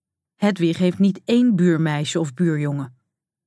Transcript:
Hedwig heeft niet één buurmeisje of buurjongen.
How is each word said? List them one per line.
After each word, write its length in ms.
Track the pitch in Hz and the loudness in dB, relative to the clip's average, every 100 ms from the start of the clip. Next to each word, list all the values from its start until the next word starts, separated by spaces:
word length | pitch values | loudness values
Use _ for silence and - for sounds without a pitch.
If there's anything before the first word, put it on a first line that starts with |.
| _ _ _ - | _ _ _ -4
Hedwig 420 | 202 190 170 165 | -2 0 -2 0
heeft 220 | 180 180 | 0 2
niet 220 | 196 - - | 0 0 0
één 300 | 240 247 196 | 2 2 2
buurmeisje 640 | 180 160 160 147 151 170 | 2 2 0 -2 -4 -4
of 140 | 160 | -4
buurjongen. 640 | 127 175 151 147 143 131 - _ _ _ _ | -2 -2 0 -4 -6 -8 -14 _ _ _ _